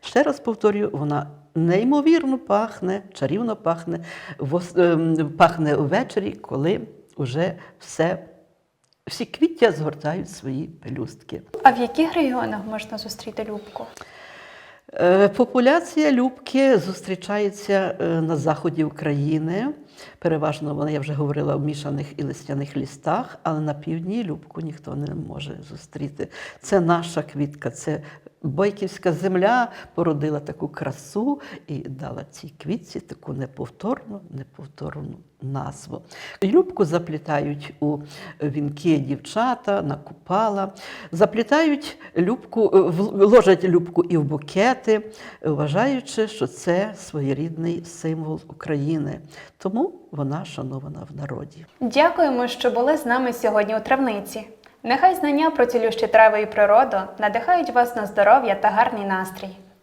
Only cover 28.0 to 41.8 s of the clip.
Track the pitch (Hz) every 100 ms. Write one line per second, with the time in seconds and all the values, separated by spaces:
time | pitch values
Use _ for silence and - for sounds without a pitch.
28 | - - - _ 151 139 202 202 190 -
29 | 185 170 190 185 196 247 233 - - -
30 | 170 147 151 147 147 147 147 - 139 135
31 | - 202 247 285 - - - 147 - 131
32 | 143 - - - 156 - 147 175 165 -
33 | - - - 135 131 - 123 - 202 262
34 | - 202 - 135 135 - 139 - 147 147
35 | 143 - - _ 131 139 143 - - -
36 | - - - - 196 294 370 359 175 165
37 | 170 151 156 147 147 147 - - 147 147
38 | 147 - - - 151 139 147 147 175 147
39 | 131 139 - 208 247 240 - 202 160 143
40 | - - - 185 220 202 196 - - -
41 | - 165 214 214 233 294 320 285